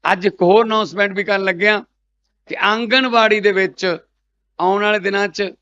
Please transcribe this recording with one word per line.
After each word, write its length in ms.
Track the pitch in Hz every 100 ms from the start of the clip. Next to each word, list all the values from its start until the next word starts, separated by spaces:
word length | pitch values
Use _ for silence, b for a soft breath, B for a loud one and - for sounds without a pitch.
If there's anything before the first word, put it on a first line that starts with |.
| 165
ਅੱਜ 140 | 190 190
ਇੱਕ 160 | -
ਹੋਰ 240 | 175 208 226
ਅਨਾਉਂਸਮੈਂਟ 520 | 220 196 180 202 190
ਵੀ 60 |
ਕਰਨ 200 | 202 196
ਲੱਗਿਆ 400 | 190 175 208 208 - _ _ _ _ _ _
ਕਿ 100 | -
ਆਂਗਣਵਾੜੀ 800 | 196 220 233 254 262 233 220 214
ਦੇ 120 | 202
ਵਿੱਚ 460 | 190 190 185 185 165 _ _ _ _ _ -
ਆਉਣ 240 | 180 196
ਵਾਲੇ 160 | 208 214
ਦਿਨਾਂ 280 | 190 196 202
'ਚ 240 | - 190 -